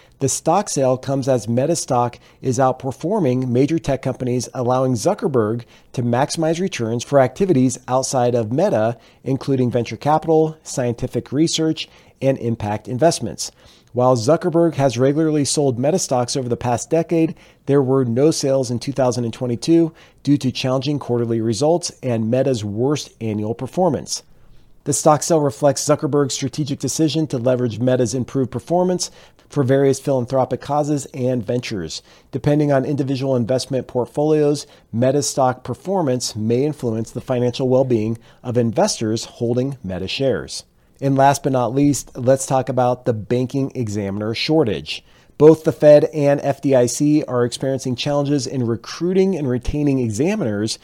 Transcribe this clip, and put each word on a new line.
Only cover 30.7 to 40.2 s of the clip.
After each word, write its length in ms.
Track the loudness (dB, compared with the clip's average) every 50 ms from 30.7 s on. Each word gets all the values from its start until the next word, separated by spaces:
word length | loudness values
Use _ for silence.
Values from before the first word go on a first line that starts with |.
| -2 -2 0 0 -2 -4 -4 -8
and 320 | -6 -4 -2 -2 -2 -2 -2
ventures. 580 | -4 -4 -4 -4 -6 -6 -8 -8 -8 -10 -14 -16 _ -20 -20 _ _
Depending 420 | -10 -2 0 2 2 2 2 2
on 120 | 2 2 0
individual 520 | 0 -2 -2 -2 -2 -4 -2 -2 0 0
investment 500 | 0 0 0 0 -2 -2 -4 -6 -6 -6
portfolios, 800 | -4 -4 -4 -4 -2 -2 -2 0 2 2 2 2 2 0 -2 -6 -12 -20 -20 _ _
Meta 300 | -2 0 2 2 2 0
stock 400 | -2 -2 0 0 0 0 0 -2
performance 720 | -6 -10 -10 -8 -6 -4 -2 0 0 0 -2 -2 -4 -6 -6
may 300 | -4 -2 0 0 0 0
influence 460 | -2 -4 -4 -4 -4 -4 -4 -6 -8
the 100 | -10 -10
financial 480 | -6 -4 -2 0 0 0 0 0 0 2
well-being 480 | 2 2 2 2 0 0 0 -2 -4 -8 -10 -18 -20 _
of 140 | -10 -2 0
investors 680 | 0 0 2 2 0 0 0 -2 -2 -2 -2 -2 -4 -6
holding 500 | -10 -8 -4 -4 -2 0 0 -2 -4 -6 -10 -10
Meta 240 | -8 -8 -8 -6 -6
shares. 560 | -4 -2